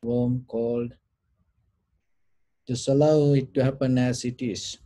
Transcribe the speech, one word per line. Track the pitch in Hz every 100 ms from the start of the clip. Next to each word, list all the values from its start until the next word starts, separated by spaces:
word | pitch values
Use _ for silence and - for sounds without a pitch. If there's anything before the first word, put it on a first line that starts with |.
warm, | 117 123 123 127 127
cold. | 113 117 120 120 - _ _ _ _ _ _ _ _ _ _ _ _ _ _ _ _ _
Just | 127 -
allow | 139 151 156 143
it | 143 131
to | -
happen | 131 135 135 127
as | 123 120
it | 123 123
is. | 123 92 - -